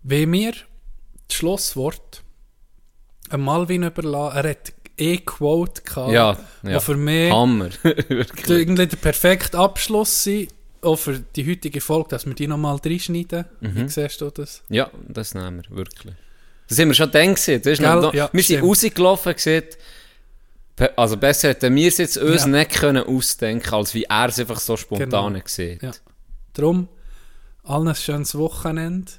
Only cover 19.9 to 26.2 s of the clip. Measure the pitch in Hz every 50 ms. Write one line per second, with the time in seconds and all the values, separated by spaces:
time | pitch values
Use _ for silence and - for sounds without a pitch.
19.9 | - - - - _ - - - - - - _ - - - - _ - 127 -
20.9 | - - 120 107 110 101 139 139 143 - - 147 127 - - 127 127 143 160 175
21.9 | 175 - 175 156 - 135 135 151 165 165 139 139 139 147 160 - - - - 147
22.9 | 139 131 - - 131 131 123 - - - 120 110 110 117 - - 113 107 104 -
23.9 | - 113 113 - 107 107 120 123 113 127 123 113 113 104 - - 113 107 - -
24.9 | 107 101 135 131 117 101 98 104 101 95 - - - - 90 85 87 87 - 131
25.9 | 117 - _ _ - _